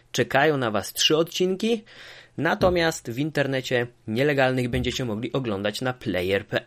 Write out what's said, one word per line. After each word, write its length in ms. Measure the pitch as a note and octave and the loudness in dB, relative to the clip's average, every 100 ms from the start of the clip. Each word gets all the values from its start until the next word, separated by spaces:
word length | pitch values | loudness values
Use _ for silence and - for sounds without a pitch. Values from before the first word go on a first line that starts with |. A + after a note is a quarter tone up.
| _ | _
czekają 460 | - A#2 C3+ D#3 C#3+ | -2 2 4 4 2
na 140 | A#2+ | 0
was 220 | G#2 - | -2 -2
trzy 240 | - - D#3 | 0 2 2
odcinki. 640 | E3 - F#3 F#3+ A3 A3+ - - - - - - | 0 0 0 0 0 -2 -4 -20 -20 -20 -14 -4
Natomiast 720 | D3+ G3+ F#3 F3+ E3 - - | -2 2 2 4 0 -2 -6
w 60 | A#2 | -4
internecie 680 | D3+ D3 C3+ C3+ B2+ B2 A#2+ - - | -2 0 0 -2 0 0 0 -6 -4
Nielegalnych 600 | A2 C#3+ C#3 C3 C3 B2 | 0 2 4 2 2 0
będziecie 360 | B2+ B2 A#2+ B2+ | 0 -2 -2 -4
mogli 280 | G#2 B2 | -4 -4
oglądać 480 | C#3+ B2+ G2 G2+ G#2 | -4 -2 -2 -2 -2
na 120 | B2+ | -4
player 540 | B2+ A#2 F2+ F2+ G2 - | -4 -4 -2 0 0 0
P 140 | B2 | -4